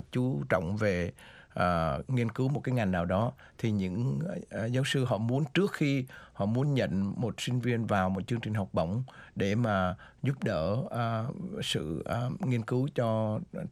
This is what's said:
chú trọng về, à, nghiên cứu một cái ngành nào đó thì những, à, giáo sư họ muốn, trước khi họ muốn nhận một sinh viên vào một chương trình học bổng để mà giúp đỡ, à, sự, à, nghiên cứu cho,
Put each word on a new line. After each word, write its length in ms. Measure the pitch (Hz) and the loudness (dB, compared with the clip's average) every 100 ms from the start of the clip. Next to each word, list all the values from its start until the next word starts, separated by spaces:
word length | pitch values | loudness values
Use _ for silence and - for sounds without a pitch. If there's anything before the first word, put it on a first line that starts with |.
| - | -2
chú 300 | 123 127 143 135 | -2 0 -2 0
trọng 280 | 98 80 104 | 0 0 0
về, 360 | 107 87 87 - - - - | 2 2 -2 -6 -20 -20 -10
à, 440 | - 90 85 80 69 - | 0 2 2 2 0 -2
nghiên 220 | 127 117 | 0 0
cứu 180 | - 131 | 0 0
một 120 | 143 | 0
cái 100 | - | 0
ngành 160 | 127 98 | 0 2
nào 140 | 90 | 2
đó 280 | 87 95 120 - - - | 2 2 2 -2 -16 -4
thì 120 | 117 | 0
những, 500 | 104 92 90 131 135 165 185 - | 2 0 0 0 -2 -4 -6 -8
à, 140 | 98 | -6
giáo 200 | 113 127 | -2 0
sư 200 | 135 139 | 0 2
họ 140 | 123 104 | 2 2
muốn, 260 | 113 131 151 | 2 0 2
trước 180 | 165 196 | 2 2
khi 320 | - 147 139 131 - - | 2 2 2 -2 -10 -14
họ 140 | - 101 | -2 0
muốn 280 | 120 147 | 2 2
nhận 460 | 135 101 95 98 - | 2 2 2 0 0
một 140 | 117 - | -2 -2
sinh 200 | - 123 | -2 0
viên 260 | 120 117 104 | 2 0 2
vào 240 | 104 92 | 2 2
một 160 | 95 101 | 0 -2
chương 140 | 117 | -2
trình 140 | 107 | -2
học 140 | 107 95 | -2 0
bổng 300 | - 82 113 127 - - - | 0 0 0 -4 -10 -12 -2
để 180 | 98 | 0
mà 400 | 107 113 98 90 90 - - | 2 4 4 2 -2 -10 -6
giúp 220 | 117 139 | -4 -2
đỡ, 320 | - 85 82 113 - | 0 0 0 0 -2
à, 340 | 117 117 113 117 - - - | -2 -2 -2 -4 -6 -8 -6
sự, 400 | - - 76 82 - | -4 -2 -2 -4 -2
à, 140 | 113 120 - | -2 -2 -2
nghiên 220 | 135 120 | 0 0
cứu 260 | 107 127 139 | 0 0 0
cho, 460 | - 113 110 110 107 - - - | 0 2 2 0 -2 -4 -8 -8